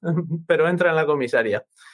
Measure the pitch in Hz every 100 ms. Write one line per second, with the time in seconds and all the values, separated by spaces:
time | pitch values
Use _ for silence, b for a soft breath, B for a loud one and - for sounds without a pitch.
0 | 170 165 165 165 165 165 160 175 175 160
1 | 151 147 123 123 113 101 - B B